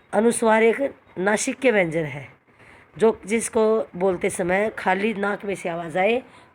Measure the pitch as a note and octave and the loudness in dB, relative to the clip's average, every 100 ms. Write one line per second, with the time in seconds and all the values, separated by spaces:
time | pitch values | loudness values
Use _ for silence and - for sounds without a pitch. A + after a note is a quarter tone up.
0 | _ G3+ A3+ A3+ A3+ A3 A3+ G#3+ C#4 - | _ 0 2 2 2 4 4 2 -2 -6
1 | _ - F#3+ A3 - B3 C4 G#3+ F3 D#3 | _ -4 0 0 -2 0 2 4 2 0
2 | D3+ C#3 C3+ - _ _ - - - - | -4 -8 -14 -20 _ _ -20 -20 -20 0
3 | A3 G#3+ F#3 A3+ G3+ A3+ A3 A3 - F3 | 2 2 -2 -4 -2 0 2 2 -2 -2
4 | F#3+ F3+ F#3+ F3 F3 F#3 G#3+ - - F#3+ | -2 0 -2 -2 0 0 0 -2 -2 0
5 | G#3 G3 G3+ G#3 G#3 F#3 F3+ E3+ E3+ D#3+ | 0 -2 -4 -4 -6 -8 -6 -8 -6 0
6 | G3 A#3+ B3 - - | 0 0 -4 -18 -20